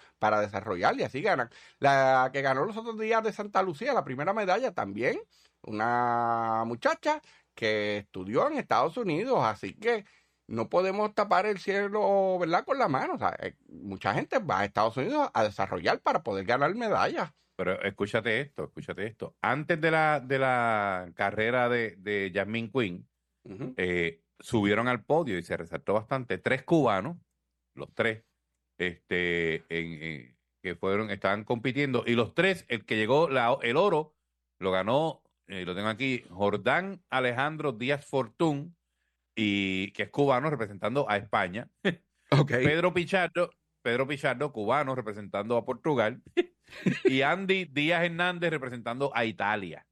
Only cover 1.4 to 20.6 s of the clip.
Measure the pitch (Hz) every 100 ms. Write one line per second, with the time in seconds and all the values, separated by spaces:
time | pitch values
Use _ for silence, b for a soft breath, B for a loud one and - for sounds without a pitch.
1.4 | 117 B B B 139 139 131 139 131 143
2.4 | 135 131 185 214 233 220 220 226 220 202
3.4 | 208 196 190 147 254 233 139 127 160 208
4.4 | 196 196 254 175 101 101 131 311 466 b
5.4 | b _ - 107 117 120 120 117 117 117
6.4 | 113 113 113 120 277 330 - 403 b b
7.4 | b - 110 107 104 104 101 98 92 127
8.4 | 262 294 - 110 147 254 208 156 254 214
9.4 | 113 101 101 - 233 226 202 b b b
10.4 | - 110 113 165 190 202 208 208 202 185
11.4 | 208 190 - 196 202 214 196 196 190 185
12.4 | 165 175 262 269 220 135 294 285 98 -
13.4 | 87 - _ 82 101 95 - 113 - 320
14.4 | 170 95 98 - 110 131 160 294 277 -
15.4 | 107 101 98 92 92 - - - - 98
16.4 | 95 123 147 220 226 175 104 320 170 _
17.4 | _ - 90 95 98 - 101 113 110 110
18.4 | 143 - 73 - 73 - 107 - - _
19.4 | 107 135 151 170 160 160 156 147 127 135
20.4 | 131 127